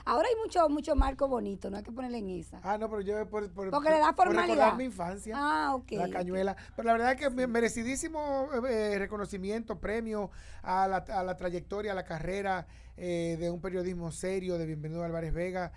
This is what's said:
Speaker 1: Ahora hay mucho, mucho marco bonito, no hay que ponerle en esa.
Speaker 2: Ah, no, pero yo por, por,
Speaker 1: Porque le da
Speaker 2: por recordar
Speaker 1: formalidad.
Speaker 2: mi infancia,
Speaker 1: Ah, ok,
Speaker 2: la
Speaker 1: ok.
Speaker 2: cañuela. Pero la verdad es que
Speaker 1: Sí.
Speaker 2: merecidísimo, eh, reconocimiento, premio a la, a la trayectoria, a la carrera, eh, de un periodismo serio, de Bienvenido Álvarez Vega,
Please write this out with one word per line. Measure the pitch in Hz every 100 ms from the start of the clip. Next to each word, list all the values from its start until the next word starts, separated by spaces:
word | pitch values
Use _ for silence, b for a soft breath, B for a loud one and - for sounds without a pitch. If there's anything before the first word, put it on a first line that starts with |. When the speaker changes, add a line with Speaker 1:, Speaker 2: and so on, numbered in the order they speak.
Speaker 1:
Ahora | - - 440
hay | 440
mucho, | 453 359 320
mucho | 294 320 269
marco | 269 262 277
bonito, | 240 202 190 196
no | 202
hay |
que | 214
ponerle | 233 254 240
en | 190
esa. | 180 160 -
Speaker 2:
Ah, | 185 214
no, | 220
pero | 214
yo | 196 214 214
por, | 214 202
por, | 175 190
Speaker 1:
Porque | 285 302
le | 311
da | 302
Speaker 2:
por | 339 359
recordar | 339 349
Speaker 1:
formalidad. | 311 220 233
Speaker 2:
mi |
infancia, | 262 185 175 196 214 254
Speaker 1:
Ah, | 294 311 294
ok, | 262 -
Speaker 2:
la | 208 180
Speaker 1:
ok. |
Speaker 2:
cañuela. | 185 180 185 196 190 B
Pero | - 226
la |
verdad | 226 247
es | 262
que | 285
Speaker 1:
Sí. | 247 254
Speaker 2:
merecidísimo, | 233 226 233 233 269 320 311 294 269 277 262 262
eh, | 220 214 196
reconocimiento, | 202 208 196 196 190 226 220 190
premio | 196 226 226 214 196 B B B
a | - 185 190
la, | 190
a | 185 196
la | 185 180
trayectoria, | 185 175 170 202 208
a |
la | 190
carrera, | - 165 165 196 196 185 b b b -
eh, | 180 170 170 160
de | 170
un | 175
periodismo | 185 185 180 175 165
serio, | 151 185 190 185 170
de | 160
Bienvenido | 151 156 165
Álvarez | 170 165 165
Vega, | 160 180 185 170